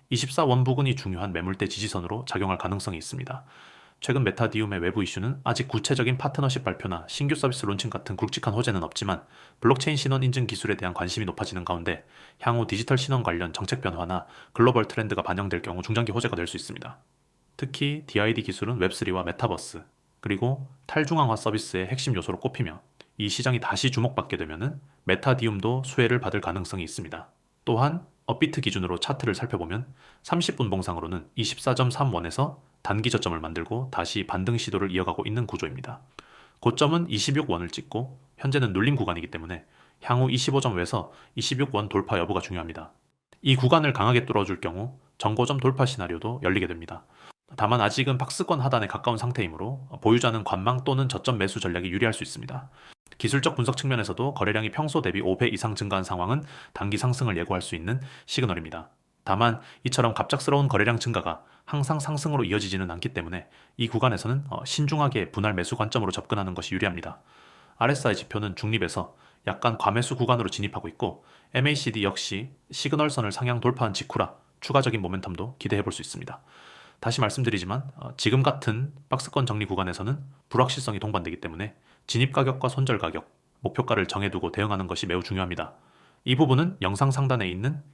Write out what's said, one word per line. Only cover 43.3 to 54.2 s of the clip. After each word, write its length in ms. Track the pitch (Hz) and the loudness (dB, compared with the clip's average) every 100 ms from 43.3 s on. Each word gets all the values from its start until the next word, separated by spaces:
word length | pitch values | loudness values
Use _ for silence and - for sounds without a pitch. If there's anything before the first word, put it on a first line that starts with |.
| _ | _
이 120 | - 131 | 4 6
구간을 380 | 127 165 151 | 8 6 4
강하게 320 | - 104 123 127 | 2 4 4 4
뚫어줄 360 | 107 98 90 | 2 2 -2
경우 360 | - 87 120 135 _ - | -4 -4 -6 -10 _ -4
정고점 400 | 107 107 123 139 | -2 2 2 2
돌파 260 | 127 131 131 | 2 4 2
시나리오도 560 | 120 85 82 104 127 | 2 -4 -4 -6 -2
열리게 220 | 92 95 90 | 2 2 2
됩니다. 380 | 82 82 90 - - - - _ 131 | -4 -10 -14 -16 -20 -20 -20 _ -2
다만 260 | 107 120 | 2 4
아직은 360 | 107 - 131 127 | 4 2 0 0
박스권 440 | 131 - 185 160 | -2 -4 -2 0
하단에 260 | 131 123 98 | 2 2 0
가까운 300 | - - 113 | -2 -2 0
상태이므로 720 | 123 123 92 80 104 135 - 135 | -2 -2 -4 -4 -8 -8 -12 0
보유자는 420 | 110 117 123 113 | 6 6 6 0
관망 400 | 98 92 101 127 | -2 0 2 0
또는 240 | 131 131 131 | 2 2 2
저점 300 | 98 - 117 | 0 0 2
매수 220 | 98 110 | 2 0
전략이 300 | 95 87 92 | -2 -2 0
유리할 240 | 95 113 | 2 2
수 100 | 107 | 2
있습니다. 460 | - - 117 131 - - - - _ - | -6 -10 -10 -10 -12 -20 -20 -20 _ -4
기술적 360 | 113 135 151 151 | 0 2 2 2
분석 220 | 120 123 | 0 0
측면에서도 560 | 139 123 98 90 | 0 0 -2 -2